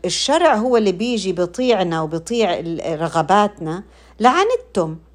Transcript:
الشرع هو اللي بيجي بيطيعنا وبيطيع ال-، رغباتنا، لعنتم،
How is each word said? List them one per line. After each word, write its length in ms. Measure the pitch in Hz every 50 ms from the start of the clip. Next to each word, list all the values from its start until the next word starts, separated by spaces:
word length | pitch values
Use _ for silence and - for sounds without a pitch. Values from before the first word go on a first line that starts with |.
| -
الشرع 500 | 180 - - - - 285 330 349 311 240
هو 220 | 208 226 262 247
اللي 160 | 226 220 196
بيجي 400 | 175 175 226 247 240 214 180 190
بيطيعنا 720 | 175 175 180 175 - - 254 247 226 190 185 175 165 160
وبيطيع 560 | 156 156 165 165 165 - 240 233 214 180 175 -
ال-، 420 | 170 165 165 - - 165 160 151
رغباتنا، 840 | 165 160 - 165 156 147 190 208 208 202 202 - 165 156 165 190 - - - - - - - -
لعنتم، 760 | 214 254 294 359 403 453 508 480 - - - 202 165 156 160 165 - _